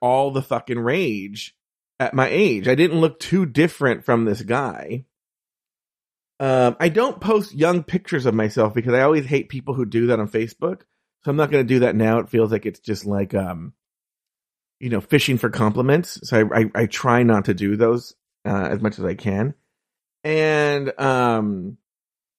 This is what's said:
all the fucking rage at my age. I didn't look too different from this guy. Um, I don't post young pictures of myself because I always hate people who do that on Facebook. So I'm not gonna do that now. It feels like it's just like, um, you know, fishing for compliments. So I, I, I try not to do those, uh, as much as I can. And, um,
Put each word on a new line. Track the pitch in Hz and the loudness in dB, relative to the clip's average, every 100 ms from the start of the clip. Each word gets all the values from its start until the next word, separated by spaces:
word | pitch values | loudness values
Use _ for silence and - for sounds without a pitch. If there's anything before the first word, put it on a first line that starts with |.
all | 123 131 139 | 0 0 0
the | 135 | -2
fucking | 131 120 - 120 | -4 -6 -4 -4
rage | 117 165 165 104 98 104 - _ _ _ _ - | -2 -2 -2 -4 -8 -14 -16 _ _ _ _ -6
at | 127 | -2
my | 131 131 | 0 0
age. | 160 202 107 110 | 2 2 2 2
I | |
didn't | 131 170 165 | 2 2 2
look | 160 - | 0 -2
too | - 185 170 | -2 0 0
different | 127 165 - 139 107 | 2 2 2 -2 0
from | - 120 | 0 2
this | 113 98 | 2 -2
guy. | 98 123 131 82 73 120 - _ _ _ _ _ _ _ _ _ _ _ _ - | -2 -4 -4 -8 -10 -12 -12 _ _ _ _ _ _ _ _ _ _ _ _ -4
Um, | 135 131 123 120 | 0 2 2 2
I | 170 | 0
don't | 180 269 - | 2 -2 -2
post | 202 214 - | 0 0 -2
young | 143 160 175 | 0 2 2
pictures | - 190 - 156 127 | -2 -6 -2 -2 0
of | |
myself | 110 107 127 107 | 0 0 0 0
because | 117 120 | 0 0
I | 123 | 2
always | 139 156 135 | 4 2 0
hate | 139 - | -2 -4
people | 135 143 | -10 -8
who | 131 | -6
do | 110 113 120 | -2 0 2
that | 110 | 0
on | 104 | -2
Facebook. | 110 113 - 165 185 _ _ _ _ | -4 -4 -4 -6 -6 _ _ _ _
So | - | -2
I'm | 143 | 0
not | 147 | 2
gonna | 143 | 2
do | 123 127 | 2 4
that | 120 | 4
now. | 110 110 113 | 2 2 2
It | - | 0
feels | 117 110 | 0 0
like | 110 107 | 0 -4
it's | - | -8
just | - 101 104 | -8 -6 -4
like, | 101 92 | -4 -2
um, | 101 92 85 71 - _ _ _ _ _ _ _ _ _ _ | -4 -4 -8 -14 -20 _ _ _ _ _ _ _ _ _ _
you | 123 | -6
know, | 110 | -6
fishing | - 147 139 127 | 2 2 2 0
for | 117 | -2
compliments. | 110 107 104 127 151 175 - | 0 0 0 2 0 -2 -12
So | - 117 107 | 0 2 2
I, | 113 | 2
I, | 110 | 0
I | - 113 | 0 -4
try | - 131 120 | -2 2 4
not | 120 107 | 4 2
to | 95 | 0
do | 92 101 104 | -2 -2 2
those, | 117 120 - - _ _ | 2 2 -4 -20 _ _
uh, | 104 98 85 | -6 -4 -2
as | 101 | -2
much | 110 101 | -4 -4
as | |
I | 92 | -6
can. | 98 107 98 127 - _ _ _ _ _ _ | -4 -4 -2 -2 -6 _ _ _ _ _ _
And, | 151 156 156 151 147 143 135 - | -4 0 0 2 2 0 -4 -2
um, | 135 131 123 113 104 98 92 123 _ _ _ _ _ | 0 2 2 0 -2 -4 -8 -14 _ _ _ _ _